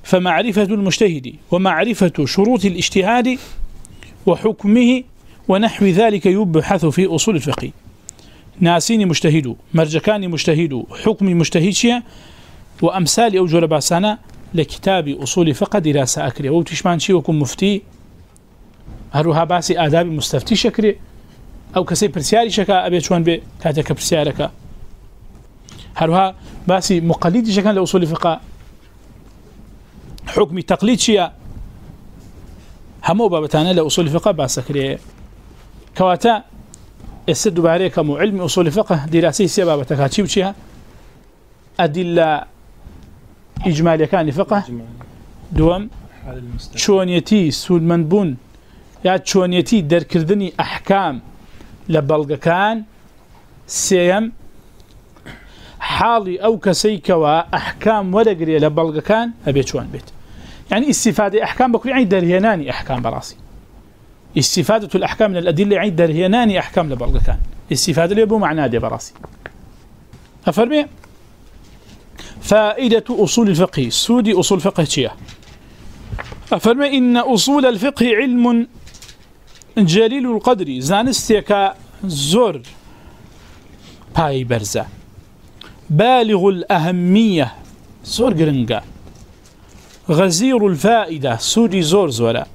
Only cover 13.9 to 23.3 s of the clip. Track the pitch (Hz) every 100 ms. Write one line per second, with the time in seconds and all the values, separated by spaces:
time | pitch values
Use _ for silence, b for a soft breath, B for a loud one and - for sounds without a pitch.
13.9 | 170 208 214 - - - - 147 - 190
14.9 | 185 147 139 135 190 165 135 208 208 156
15.9 | 143 131 - 139 - 139 165 156 151 190
16.9 | 165 - 180 160 156 131 - 196 202 -
17.9 | - - - - - _ - - - -
18.9 | - - 143 165 156 165 175 - 175 156
19.9 | 165 175 156 - 139 - 214 226 - 208
20.9 | - - - - - - - - 185 180
21.9 | 175 208 165 135 214 233 208 190 185 180
22.9 | 175 - 180 165